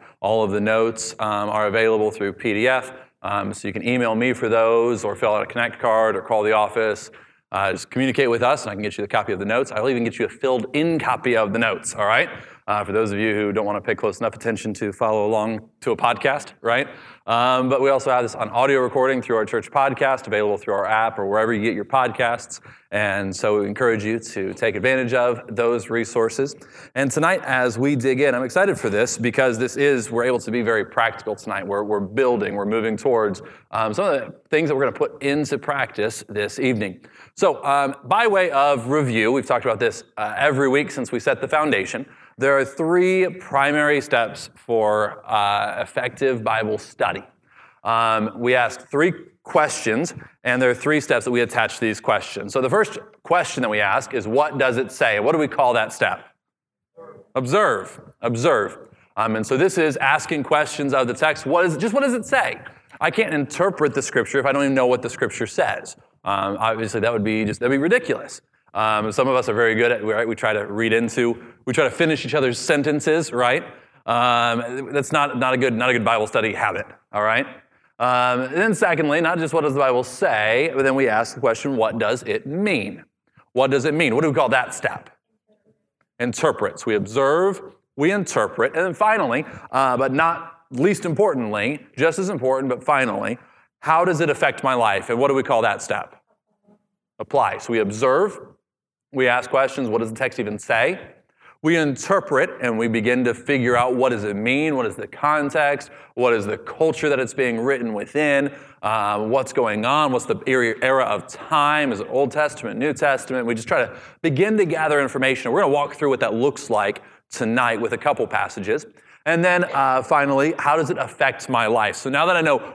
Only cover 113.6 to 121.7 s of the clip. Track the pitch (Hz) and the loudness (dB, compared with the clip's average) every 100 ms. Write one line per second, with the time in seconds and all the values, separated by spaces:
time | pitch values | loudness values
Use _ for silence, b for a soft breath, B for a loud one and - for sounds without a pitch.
113.6 | - 160 113 B B B 165 135 208 214 | -2 0 -2 B B B -2 2 2 2
114.6 | 175 160 156 147 135 143 131 127 120 156 | 2 0 2 2 0 0 0 0 0 2
115.6 | 190 143 143 - 143 123 117 110 139 139 | 2 2 -2 -2 0 2 0 0 0 -2
116.6 | - 107 101 104 B B B - 113 120 | -2 0 0 -4 B B B -4 -2 0
117.6 | 120 110 - 117 147 139 107 101 98 - | 0 0 -4 -2 -2 -2 -2 -2 -4 -6
118.6 | 98 139 - _ b b 151 170 180 180 | -4 -4 -6 _ b b -2 2 2 2
119.6 | 175 139 135 131 131 151 139 135 151 160 | 0 0 2 2 2 2 2 2 2 0
120.6 | 143 156 143 139 123 - 135 127 - 120 | 2 2 0 -2 -4 0 0 0 -2 0
121.6 | 110 | 2